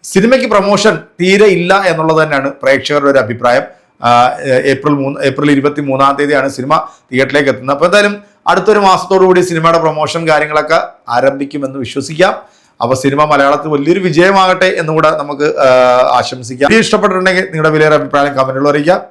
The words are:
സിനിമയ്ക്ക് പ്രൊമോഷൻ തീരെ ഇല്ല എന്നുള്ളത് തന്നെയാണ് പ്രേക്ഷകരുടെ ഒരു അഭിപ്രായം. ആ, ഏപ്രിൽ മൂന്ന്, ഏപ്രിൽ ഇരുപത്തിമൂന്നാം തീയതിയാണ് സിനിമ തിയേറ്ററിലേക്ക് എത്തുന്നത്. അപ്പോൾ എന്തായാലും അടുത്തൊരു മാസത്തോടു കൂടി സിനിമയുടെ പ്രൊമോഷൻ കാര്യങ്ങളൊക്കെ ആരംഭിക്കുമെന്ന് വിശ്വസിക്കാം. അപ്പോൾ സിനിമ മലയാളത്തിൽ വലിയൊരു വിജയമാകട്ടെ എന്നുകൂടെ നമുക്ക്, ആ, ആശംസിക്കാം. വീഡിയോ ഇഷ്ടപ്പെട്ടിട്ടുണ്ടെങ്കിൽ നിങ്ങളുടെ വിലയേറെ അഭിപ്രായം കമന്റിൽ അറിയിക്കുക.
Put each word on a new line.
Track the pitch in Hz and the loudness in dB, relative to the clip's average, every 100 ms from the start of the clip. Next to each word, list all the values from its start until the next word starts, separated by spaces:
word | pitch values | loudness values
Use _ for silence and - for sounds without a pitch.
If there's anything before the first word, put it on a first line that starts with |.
സിനിമയ്ക്ക് | - 190 226 254 220 | -4 -2 2 2 2
പ്രൊമോഷൻ | 214 196 202 214 165 - _ | 0 0 2 0 -2 -10 _
തീരെ | 175 196 214 | 0 4 4
ഇല്ല | 175 175 196 | 2 0 0
എന്നുള്ളത് | 190 160 160 160 | 0 -2 0 0
തന്നെയാണ് | 127 139 139 139 | 0 -2 -4 -4
പ്രേക്ഷകരുടെ | 135 135 - 147 143 | 0 0 0 0 2
ഒരു | 135 | 0
അഭിപ്രായം. | 113 117 120 123 - - _ _ | 0 -2 0 0 -2 -18 _ _
ആ, | 120 120 123 127 | 0 2 2 0
ഏപ്രിൽ | 143 127 135 139 147 | -2 0 0 0 0
മൂന്ന്, | 143 135 139 | -2 -4 -4
ഏപ്രിൽ | 139 131 147 | -4 0 0
ഇരുപത്തിമൂന്നാം | 139 143 147 143 131 139 139 | 2 0 -4 -4 0 0 0
തീയതിയാണ് | 143 143 135 | 0 0 -2
സിനിമ | 135 131 160 - _ _ | -6 -2 -2 -2 _ _
തിയേറ്ററിലേക്ക് | 127 131 147 135 | -2 0 0 0
എത്തുന്നത്. | 117 127 139 | -2 -4 -2
അപ്പോൾ | 175 | 2
എന്തായാലും | 202 208 208 - _ - | 2 0 -4 -14 _ -2
അടുത്തൊരു | 185 214 208 | 0 2 2
മാസത്തോടു | 196 185 - 185 | 2 0 0 2
കൂടി | 185 180 | 4 2
സിനിമയുടെ | 175 165 165 165 | 0 0 0 2
പ്രൊമോഷൻ | 160 151 151 165 165 | 0 -2 -4 -4 0
കാര്യങ്ങളൊക്കെ | 151 151 151 151 160 - - - | 0 0 -2 0 -2 -2 -14 -4
ആരംഭിക്കുമെന്ന് | 120 135 139 139 147 139 135 | 0 0 -2 -8 -8 -8 -8
വിശ്വസിക്കാം. | 120 139 - 156 185 226 - _ _ _ | -8 -8 -10 0 0 0 -14 _ _ _
അപ്പോൾ | 117 | -4
സിനിമ | 131 139 143 | -2 -2 0
മലയാളത്തിൽ | 151 143 139 147 156 | 0 2 2 0 -2
വലിയൊരു | 147 147 190 | -4 0 0
വിജയമാകട്ടെ | 180 156 185 196 185 170 | 0 2 2 2 2 2
എന്നുകൂടെ | 185 190 160 156 156 | 0 -2 -2 0 0
നമുക്ക്, | 156 147 143 147 - | 0 -6 -4 -2 2
ആ, | 135 127 127 123 135 127 | 4 4 4 4 2 0
ആശംസിക്കാം. | 120 127 117 127 143 | -2 -8 -12 -2 2
വീഡിയോ | 220 | 2
ഇഷ്ടപ്പെട്ടിട്ടുണ്ടെങ്കിൽ | - 208 196 185 185 185 | 2 0 0 0 -2 -2
നിങ്ങളുടെ | 190 165 156 | -4 -2 0
വിലയേറെ | 151 151 | 2 2
അഭിപ്രായം | 151 139 143 143 | 2 0 0 0
കമന്റിൽ | 135 135 131 143 | 0 -2 0 0
അറിയിക്കുക. | 147 151 196 - | 0 0 0 -2